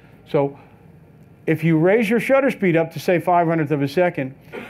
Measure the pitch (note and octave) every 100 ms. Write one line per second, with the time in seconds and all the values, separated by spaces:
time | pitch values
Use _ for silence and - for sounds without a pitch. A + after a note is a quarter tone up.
0 | - - - D3+ C#3 C#3 - - - -
1 | - - - - - D#3 E3 D#3+ F3 A3+
2 | G3+ A#3 - C4+ C#4 - F#3+ D#3+ D#3+ -
3 | - F3 F#3 F3 E3 E3 C#3 D3 C#3 F3+
4 | F3 E3 C3 - - - -